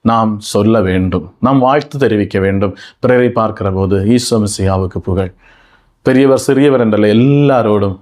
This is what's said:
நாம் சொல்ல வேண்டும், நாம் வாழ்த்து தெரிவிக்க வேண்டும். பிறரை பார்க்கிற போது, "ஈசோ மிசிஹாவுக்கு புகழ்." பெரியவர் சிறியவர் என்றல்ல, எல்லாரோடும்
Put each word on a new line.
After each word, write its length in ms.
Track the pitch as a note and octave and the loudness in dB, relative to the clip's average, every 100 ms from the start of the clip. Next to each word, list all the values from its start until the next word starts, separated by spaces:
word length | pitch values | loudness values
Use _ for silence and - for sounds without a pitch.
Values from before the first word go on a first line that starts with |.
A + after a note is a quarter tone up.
நாம் 380 | A2+ A2+ A2 G#2 | -2 0 0 -4
சொல்ல 420 | - G#2 G#2 A2+ | -4 -2 2 2
வேண்டும், 520 | F#2 F#2 F#2 F2+ - - | 0 0 -2 -4 -6 -6
நாம் 200 | B2 C3+ | -2 0
வாழ்த்து 400 | B2+ D3 D3 C#3 | 2 0 -2 -2
தெரிவிக்க 400 | B2 G#2+ G2 G2+ | 0 0 -2 -2
வேண்டும். 380 | F#2+ G2 G2 - - _ | -2 -2 -4 -6 -18 _
பிறரை 300 | - B2 B2 | 0 2 2
பார்க்கிற 420 | A#2+ A2 G#2 G2 | 0 -4 -4 -4
போது, 340 | F#2+ F#2+ G2 G2+ | -2 0 0 2
"ஈசோ 380 | A#2+ - A2+ | 0 0 -2
மிசிஹாவுக்கு 540 | G#2 - F#2+ F#2+ F#2 F2+ | -2 -2 -2 -2 -4 -6
புகழ்." 360 | F2+ F2+ F#2 - _ _ _ _ _ _ | -4 -4 -4 -8 _ _ _ _ _ _
பெரியவர் 420 | - B2+ C3+ C3 - | 0 2 4 2 0
சிறியவர் 400 | C3+ C#3+ C3 A2+ | 2 2 2 0
என்றல்ல, 180 | G#2 G#2 | 2 2
எல்லாரோடும் 960 | A2 C3 C#3+ C#3+ C3 A2 G#2 G2 F#2+ | 2 2 2 2 2 2 0 -2 -6